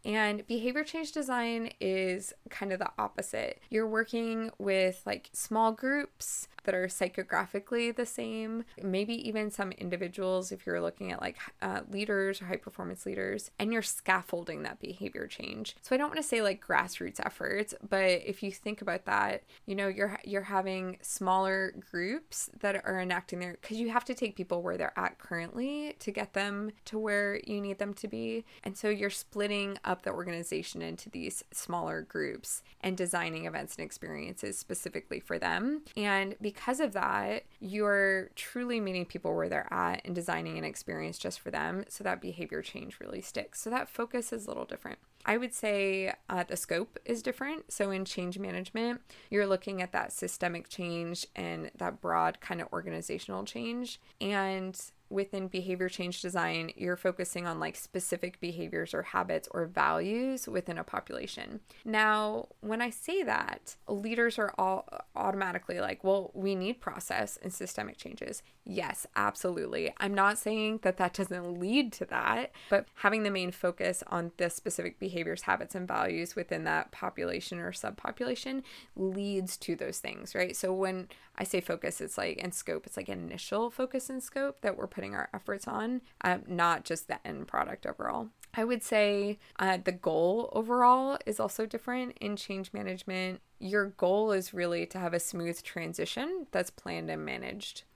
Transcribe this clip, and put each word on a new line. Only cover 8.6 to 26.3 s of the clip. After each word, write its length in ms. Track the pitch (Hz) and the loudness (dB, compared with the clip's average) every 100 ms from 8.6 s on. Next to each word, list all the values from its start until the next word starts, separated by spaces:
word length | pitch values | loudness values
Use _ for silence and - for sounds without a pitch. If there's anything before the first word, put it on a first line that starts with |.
| 233 - | -6 -6
maybe 320 | 196 185 214 233 233 | 0 2 2 -2 -2
even 240 | 214 214 | 0 -2
some 200 | 208 190 | -2 -4
individuals 800 | - 180 175 180 185 185 185 185 | -2 -4 -2 -2 0 2 2 0
if 140 | 190 - | -6 -2
you're 160 | 175 | 0
looking 300 | 170 170 190 | 0 -2 -6
at, 100 | 180 | -4
like, 160 | - - - - | -4 -6 -14 -6
uh, 200 | 196 190 - | -4 -4 -4
leaders 520 | 196 214 202 196 196 | -4 0 2 2 -2
or 40 | 180 | -4
high 120 | 180 | -6
performance 480 | - - 185 185 196 | -6 -8 -8 -6 -6
leaders, 460 | 196 190 208 - - | -4 -2 -4 -6 -2
and 120 | 208 | 0
you're 100 | 233 | 2
scaffolding 840 | 202 - - 185 180 175 170 147 | 0 -4 2 2 2 -4 -4 -6
that 160 | 151 - | -6 -8
behavior 480 | - 185 196 - - | -10 -8 -8 -6 -8
change. 480 | - - 214 220 - | -8 -8 -6 -8 -10
So 120 | - | 0
I 40 | 262 | 2
don't 120 | 294 | 2
wanna 140 | 311 | 0
say, 180 | 294 233 | 0 4
like, 240 | 208 196 - | 4 2 4
grassroots 540 | - 185 - - - - | 4 4 -2 -6 -2 -4
efforts, 480 | - - 196 214 - 208 | -2 -2 -2 -2 -6 0
but 220 | 190 190 180 - | 4 6 6 2
if 180 | 190 | -4
you 80 | 196 | -4
think 300 | 190 214 208 | -4 -6 -4
about 240 | 196 180 190 | -2 -2 0
that, 380 | 202 - - - - - | 2 2 0 -6 -16 -6
you 100 | 196 | 0
know, 120 | 196 | 0
you're, 300 | 196 202 190 - | 2 0 0 -2
you're 180 | 196 | -2
having 540 | 196 196 190 190 185 185 | 2 2 2 0 -2 -6
smaller 720 | - - 185 185 190 190 190 - - | -6 0 4 6 6 4 0 -4 -6
groups 580 | 170 180 277 - - - - | -2 0 -2 -4 -6 -6 0
that 220 | 202 196 - | 0 2 0
are 140 | 190 | 0
enacting 400 | 185 180 - 180 | 2 0 -2 -6
their, 160 | 180 175 | -4 -8
'cause 220 | - 220 | -6 -2
you 120 | 233 | 2
have 160 | 233 - | 2 0
to 80 | |
take 220 | 247 226 202 | -2 -2 -2
people 260 | 185 175 | -2 0
where 160 | 175 180 | 0 0
they're 200 | 160 - | 0 0
at 200 | 180 - | -2 -2
currently 760 | - 170 165 - 262 294 302 - | -6 -4 -4 -4 -2 -2 -6 -6
to 120 | - | -6
get 220 | 202 208 | -4 -2